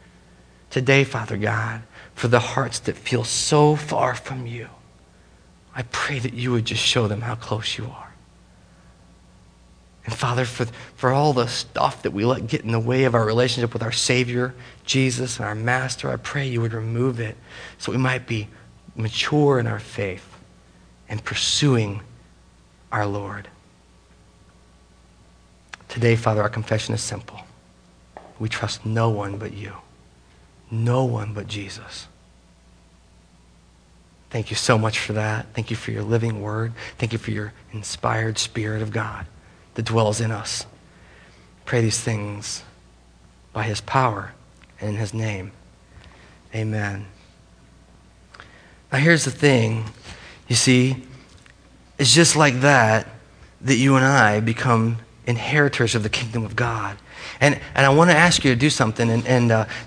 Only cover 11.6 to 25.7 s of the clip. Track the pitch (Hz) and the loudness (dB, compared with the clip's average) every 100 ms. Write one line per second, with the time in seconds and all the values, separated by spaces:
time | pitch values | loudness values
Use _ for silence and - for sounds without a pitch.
11.6 | - - 139 - - 98 117 127 110 - | -6 0 0 0 -6 0 0 0 -2 -4
12.6 | 110 113 113 131 131 117 107 113 127 120 | -2 -2 0 2 4 4 2 2 2 0
13.6 | 117 110 113 - - 123 123 120 127 - | -2 -2 -6 -2 0 2 2 0 -4 -6
14.6 | - - - 131 131 120 127 - 104 107 | -20 -16 -4 0 0 0 -6 -6 -6 -4
15.6 | 117 127 131 - 139 123 - 143 135 120 | -2 -2 -2 -6 -6 -6 -6 -6 -4 -2
16.6 | 117 113 113 117 131 117 110 - - - | -2 -4 -4 -2 0 -2 -6 -10 -18 -20
17.6 | - - - 123 131 127 - 113 107 - | -18 -12 -4 0 0 0 -4 -6 -6 -14
18.6 | - - - - 110 - - 151 143 131 | -20 -20 -16 -6 -4 -2 0 4 4 4
19.6 | 113 107 - - 101 90 - - - _ | 0 -4 -8 -6 -6 -8 -16 -20 -20 _
20.6 | _ - - _ - 110 - 110 - - | _ -20 -20 _ -12 -10 -6 -4 -2 2
21.6 | 147 123 104 101 - - - _ _ _ | 4 2 0 -6 -12 -20 -20 _ _ _
22.6 | _ _ - 113 101 101 101 101 - - | _ _ -8 -4 -2 -4 -8 -12 -16 -20
23.6 | _ _ _ _ _ _ _ _ _ _ | _ _ _ _ _ _ _ _ _ _
24.6 | _ _ _ _ _ _ _ _ _ _ | _ _ _ _ _ _ _ _ _ _
25.6 | _ | _